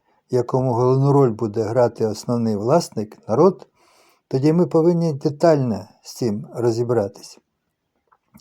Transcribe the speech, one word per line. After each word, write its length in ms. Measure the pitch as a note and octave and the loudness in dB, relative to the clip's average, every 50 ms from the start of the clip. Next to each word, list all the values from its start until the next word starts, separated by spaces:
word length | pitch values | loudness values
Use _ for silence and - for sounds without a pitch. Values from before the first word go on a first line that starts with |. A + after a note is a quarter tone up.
| _ _ _ _ _ - | _ _ _ _ _ -4
в 40 | - | -2
якому 380 | B2 A#2+ - - C3 B2+ C3 A#2+ | -2 -2 0 -2 -2 0 0 0
головну 380 | A#2 B2 B2+ C3 C3+ C3+ C#3 | 0 2 2 2 2 2 2
роль 200 | C#3 C#3+ C#3 B2 | 4 4 4 2
буде 320 | G#2+ G#2+ A#2 G#2+ G2+ A2+ A2 | 2 -2 -4 -4 -4 -4 -4
грати 420 | G2 A2+ B2+ B2 A#2 A#2 - A#2 | -2 0 2 2 0 0 -2 -4
основний 500 | A2 G2+ - - - B2 A#2+ A#2 A2+ G#2+ | -4 -4 -4 -6 -4 -4 -2 -2 -2 -2
власник, 720 | G2+ G#2 A#2 D3 E3+ E3+ - - A2+ G#2 - - - _ - | -2 0 0 0 0 0 -2 -8 -8 -8 -8 -10 -14 _ -2
народ, 400 | G#2+ B2+ E3 G3 F#3 - - _ _ _ _ _ _ _ _ _ _ _ _ - | 0 2 4 2 2 0 -8 _ _ _ _ _ _ _ _ _ _ _ _ -6
тоді 260 | - C3+ C3 D#3 D#3+ | -4 0 0 2 2
ми 140 | F3 F3+ C#3+ | 2 2 2
повинні 460 | - E3 D#3 F3 F3 E3 E3+ E3 D3 | 2 2 2 2 2 0 0 -2 -4
детально 760 | C3+ - D#3 C#3+ D3 - E3+ D#3+ C#3+ C3 B2 G#2+ F#2+ F2+ - _ _ _ | -4 -4 -6 -4 0 2 2 4 4 2 -2 -4 -4 -8 -12 _ _ _
з 120 | - - | -18 -10
цим 320 | - C3 A#2 G2+ G#2+ D3 - E4+ | -6 -4 -4 -4 -4 -8 -10 -8
розібратися. 840 | C#3+ A2+ A#2+ A2+ A2+ B2 A#2 B2 A2+ G2+ G2 - - - - - _ _ _ _ _ _ _ _ _ _ _ _ _ _ _ _ _ _ _ - - | -4 -2 -2 0 0 -2 -2 -2 -2 -2 -4 -6 -14 -20 -20 -20 _ _ _ _ _ _ _ _ _ _ _ _ _ _ _ _ _ _ _ -18 -4